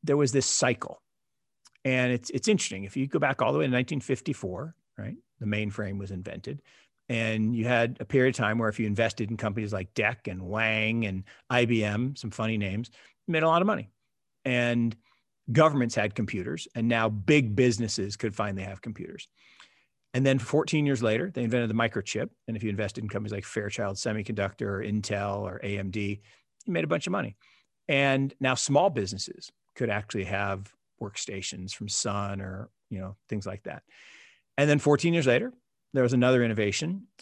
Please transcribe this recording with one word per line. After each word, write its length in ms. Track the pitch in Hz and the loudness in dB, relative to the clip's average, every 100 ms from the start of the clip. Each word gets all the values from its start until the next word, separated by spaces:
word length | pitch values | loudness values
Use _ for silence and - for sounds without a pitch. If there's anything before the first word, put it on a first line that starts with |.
there 140 | 156 143 | 0 2
was 120 | 139 | 4
this 160 | 135 123 | 2 2
cycle. 560 | - 127 120 - - _ _ _ _ _ _ _ _ | 2 2 0 -4 -14 _ _ _ _ _ _ _ _
And 280 | 131 127 127 | 0 2 2
it's, 180 | 123 - | 0 -2
it's 160 | 135 - | -2 2
interesting. 380 | 208 - 95 | 2 0 -6
If 120 | 98 - | -8 -4
you 100 | 139 | -2
go 120 | 156 | 0
back 220 | 143 131 | 0 2
all 120 | 113 | 2
the 60 | 143 | 2
way 60 | |
to 60 | 147 | 2
nineteen 300 | 123 127 143 | 2 0 -4
fifty-four, 760 | - 131 - 139 95 87 160 - _ - | -2 -4 -4 -6 -6 -8 -10 -14 _ -14
right, 180 | 104 240 _ - | -12 -12 _ -8
the 60 | 104 | -2
mainframe 520 | 104 107 104 101 98 | -2 -2 -4 -6 -6
was 120 | 98 | -8
invented. 500 | 95 90 - 113 143 - _ _ _ - | -8 -10 -10 -10 -10 -12 _ _ _ -6
And 480 | 117 113 110 110 120 | -2 0 0 0 0
you 80 | |
had 320 | 110 123 117 123 | 2 4 2 -2
a 40 | |
period 300 | 123 139 127 | 0 4 4
of 40 | - | 4
time 200 | 107 113 | 0 2
where 100 | 113 | 0
if 100 | 104 | 0
you 80 | 110 | 0
invested 440 | 101 113 - 107 | 2 0 0 -6
in 80 | 113 | -4
companies 340 | 110 104 107 | -4 -4 -4
like 220 | 104 95 | -4 -4
dec 360 | - 107 120 - | -2 -2 -2 -8
and 120 | 92 | -10
Wang 640 | 92 104 113 110 107 113 110 | -6 -2 0 0 0 0 -2
and 180 | 95 95 - - | -4 -8 -14 -2
I 160 | 123 | 2
B 180 | 120 117 | 4 2
M, 320 | 104 104 127 139 | 2 0 -2 -4
some 140 | 113 | -8
funny 280 | - 110 110 | -4 -2 -2
names, 320 | 101 98 123 - - _ - | -2 -4 -6 -12 -20 _ -4
you 60 | |
made 100 | 165 | 0
a 60 | 160 | 4
lot 140 | 165 | 4
of 40 | 190 | 2
money. 220 | 202 - _ _ _ _ _ | 0 -6 _ _ _ _ _
And 500 | - 123 120 120 117 107 _ _ _ _ - | -2 2 2 2 0 -2 _ _ _ _ 0
governments 440 | 127 160 143 120 | 6 6 6 2
had 200 | 117 107 | 0 -2
computers, 540 | 104 104 104 90 - - | -2 -4 -4 -4 -6 -8
and 120 | - 117 | -2 0
now 220 | 117 113 | 2 2
big 480 | 107 98 151 123 101 | 2 4 6 6 4
businesses 600 | 127 110 113 - 101 98 | 4 4 0 -2 -4 -4
could 180 | 110 | -4
finally 280 | 101 104 95 | -2 -4 -4
have 200 | 95 95 | -8 -10
computers. 440 | - 107 82 95 - _ _ - - _ _ _ _ | -12 -10 -12 -14 -18 _ _ -20 -20 _ _ _ _
And 100 | 127 | 2
then 140 | 135 135 | 4 2
fourteen 480 | 120 123 - 156 147 | 2 0 2 2 2
years 160 | 131 | 2
later, 280 | 113 110 180 | 2 0 0
they 140 | 160 | -2
invented 260 | 120 123 117 | 0 0 0
the 40 | |
microchip. 540 | 110 117 107 101 107 120 - - | 0 0 -2 -4 -4 -6 -8 -10
And 100 | 110 | -6
if 60 | |
you 80 | 107 | -4
invested 320 | 98 104 - | -2 -4 -4
in 80 | 110 | -6
companies 220 | 101 104 | -6 -6
like 120 | 101 | -6
Fairchild 520 | - - 104 - 104 98 | -6 -6 -6 -4 -4 -4
Semiconductor 640 | - 107 98 107 98 - | -4 -4 -4 -2 -4 -4
or 200 | 107 98 | -4 -4
Intel 580 | 107 104 101 101 101 101 | -2 -2 -2 -2 -2 -4
or 200 | 95 98 | -6 -6
A 160 | 101 101 | -6 -4
M 120 | 98 | -4
D, 300 | 101 101 101 - _ _ _ - | -4 -4 -6 -12 _ _ _ -4
you 60 | |
made 120 | 170 | -2
a 40 | 160 | 0
bunch 180 | 165 180 | -2 -2
of 40 | |
money. 260 | 190 113 - _ _ _ _ - | -4 -4 -8 _ _ _ _ 0
And 460 | 139 139 135 139 - | 2 4 4 0 -2
now 160 | 131 | 0
small 360 | 127 - 139 190 | 0 2 4 4
businesses 600 | 123 98 95 - - - - _ | 2 -2 -6 -10 -12 -18 -20 _
could 140 | - 120 | -4 -2
actually 360 | 104 104 110 | -2 -4 -4
have 460 | 98 98 101 98 101 - _ _ | -2 -2 -2 -4 -8 -18 _ _
workstations 720 | 104 - - 98 - - 92 | -10 -8 -8 -8 -8 -8 -10
from 160 | - 101 | -10 -6
Sun 520 | - 110 101 101 98 | -4 -2 -2 -4 -6
or, 280 | 95 95 117 _ _ | -8 -10 -12 _ _
you 80 | 98 | -10
know, 180 | 95 101 _ | -8 -12 _
things 180 | 107 101 | -8 -6
like 160 | 101 | -10
that. 200 | - - - - - - - _ _ - | -10 -14 -16 -20 -20 -20 -20 _ _ 0
And 100 | 147 | 4
then 100 | 147 | 4
fourteen 360 | 147 147 170 | 6 4 4
years 120 | 170 135 | 4 4
later, 260 | 123 240 - _ _ _ | 4 2 -6 _ _ _
there 100 | 139 | 2
was 120 | 123 | 4
another 280 | 127 123 127 | 6 6 6
innovation. 640 | 117 110 104 101 156 190 - _ | 4 2 0 0 -2 -6 -10 _